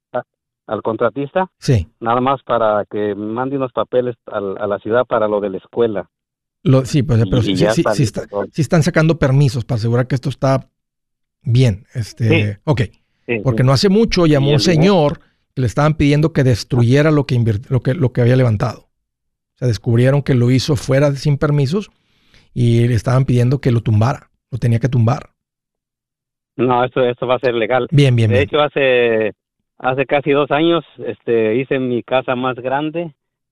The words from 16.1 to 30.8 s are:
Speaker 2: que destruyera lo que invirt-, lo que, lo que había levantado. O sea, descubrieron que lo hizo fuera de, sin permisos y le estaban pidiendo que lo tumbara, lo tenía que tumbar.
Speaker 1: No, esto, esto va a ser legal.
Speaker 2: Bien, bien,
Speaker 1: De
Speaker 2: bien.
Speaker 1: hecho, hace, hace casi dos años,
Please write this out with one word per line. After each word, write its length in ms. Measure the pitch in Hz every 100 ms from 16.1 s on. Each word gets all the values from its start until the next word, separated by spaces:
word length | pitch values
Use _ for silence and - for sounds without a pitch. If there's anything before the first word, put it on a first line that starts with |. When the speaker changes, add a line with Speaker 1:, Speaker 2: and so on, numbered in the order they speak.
| 147 156
Speaker 2:
que 120 | 151
destruyera 640 | 131 117 - 120 117 135 156
lo 140 | 151 135
que 80 |
invirt-, 340 | 123 117 104 -
lo 100 | 127
que, 140 | 143
lo 180 | 131 131
que 80 | -
había 160 | 120 131
levantado. 460 | 123 104 120 -
O 760 | _ _ _ _ _ _ _ _
sea, 80 | 127
descubrieron 560 | 107 120 117 127 143
que 120 | 143
lo 180 | 131 120
hizo 240 | 127 - 139
fuera 340 | - 131 147
de, 60 | 139
sin 220 | 151 139
permisos 520 | 151 147 135 196 196 _ _ _ _ _ _
y 340 | - 120 117 120
le 80 |
estaban 300 | 123 - 127
pidiendo 360 | 135 123 120 139
que 120 | 143
lo 80 | 117
tumbara, 500 | 113 107 113 139 - _ _
lo 60 | 120
tenía 200 | 123 113
que 100 | 127
tumbar. 420 | 127 113 127 - _ _ _ _ _ _ _ _ _ _ _ _ -
Speaker 1:
No, 280 | 127 123
esto, 200 | 123 135
esto 220 | 123 120 123
va 80 |
a 60 | 123
ser 140 | 131
legal. 340 | 117 110 127 120
Speaker 2:
Bien, 240 | 143 139
bien, 160 | 120 110
Speaker 1:
De 60 | 123
Speaker 2:
bien. 80 | 143
Speaker 1:
hecho, 120 | 151
hace, 720 | 147 - 135 123 120 113 107 92 _ _ _ -
hace 280 | 127 131 135
casi 240 | 147 147
dos 200 | 139 143
años, 320 | 143 165 170